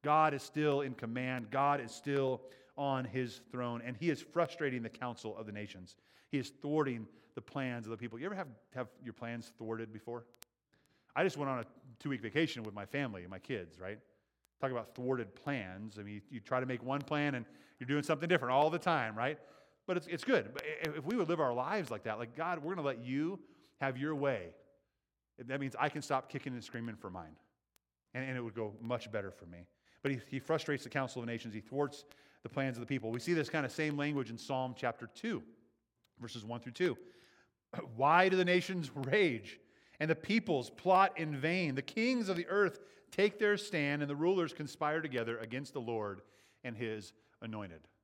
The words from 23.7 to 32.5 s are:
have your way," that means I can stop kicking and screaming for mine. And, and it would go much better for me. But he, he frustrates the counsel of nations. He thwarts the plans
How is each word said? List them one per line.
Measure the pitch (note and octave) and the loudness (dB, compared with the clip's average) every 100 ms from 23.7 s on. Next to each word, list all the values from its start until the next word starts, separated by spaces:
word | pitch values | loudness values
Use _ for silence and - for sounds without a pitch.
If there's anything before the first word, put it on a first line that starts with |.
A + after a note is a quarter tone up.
| _ | _
have | C3+ B2+ | -2 0
your | D3 D3+ | -2 0
way," | C#3 A#2 E2+ - - _ _ _ _ _ _ - | 0 0 -4 -14 -20 _ _ _ _ _ _ -18
that | B2 C#3 | -8 -4
means | C3+ G#2+ | -4 0
I | C#3+ | -2
can | D3+ | -2
stop | C#3 C3+ - | -2 -2 -2
kicking | C#3+ C#3 | -8 -6
and | B2 | -8
screaming | A2 A#2+ A#2 G#2+ | -8 -8 -6 -8
for | G2 | -10
mine. | F2+ D#2+ D#2+ _ _ _ _ _ _ _ B2 | -10 -12 -18 _ _ _ _ _ _ _ -8
And, | C3 | -6
and | B2+ | -4
it | |
would | A#2 G#2+ | -4 -4
go | G#2+ G#2+ | -6 -6
much | A#2 A#2+ A#2 | -2 -2 -2
better | A2 G2 | -4 -4
for | - E2+ | -10 -16
me. | F2 F2 _ _ _ | -18 -20 _ _ _
But | C#3 | -2
he, | C3+ - | -2 -4
he | C3 | -8
frustrates | - D#3+ - C#3+ | 0 0 0 -4
the | B2 | -2
counsel | C#3+ C3 B2 | -4 -2 -4
of | A#2 | -6
nations. | A#2 A#2 | -6 -6
He | G#2+ | -10
thwarts | G#2 C3+ C#3+ - - - - _ | -6 -2 -2 -2 -20 -20 -20 _
the | |
plans | A2+ | -8